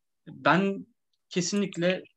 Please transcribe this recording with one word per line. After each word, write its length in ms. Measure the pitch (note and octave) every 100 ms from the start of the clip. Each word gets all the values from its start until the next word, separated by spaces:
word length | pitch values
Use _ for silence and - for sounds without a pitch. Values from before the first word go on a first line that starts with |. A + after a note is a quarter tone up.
| _ _ -
ben 580 | D3 C3 E3 G3 G3 - _ _ _ _
kesinlikle 760 | F#3 F3 G3+ F#3+ E3 F3 F#3 -